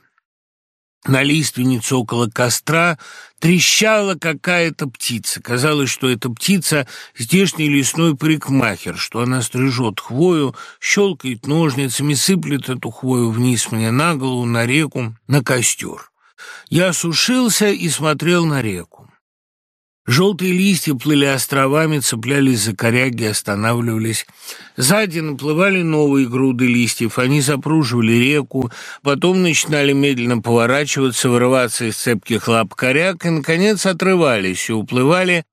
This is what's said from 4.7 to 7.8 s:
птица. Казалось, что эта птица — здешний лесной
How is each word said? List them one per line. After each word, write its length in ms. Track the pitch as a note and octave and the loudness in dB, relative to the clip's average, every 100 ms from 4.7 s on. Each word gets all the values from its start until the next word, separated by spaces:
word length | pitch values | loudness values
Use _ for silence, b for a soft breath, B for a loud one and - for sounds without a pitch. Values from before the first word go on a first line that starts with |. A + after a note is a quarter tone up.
| - C#3 | -4 -10
птица. 520 | - - A#2 - - | -6 -6 -6 -6 -10
Казалось, 480 | - B2 D3+ D3 C3+ | -4 -2 0 0 -2
что 220 | - B2+ | -2 -2
эта 180 | A#2 B2+ | -2 -4
птица — 600 | A2+ - G3 - D3+ B2+ B B - | -4 0 0 2 -2 -2 B B -12
здешний 520 | A2+ F#3 G3 - D3+ | 0 2 2 0 0
лесной 480 | C#3+ | 2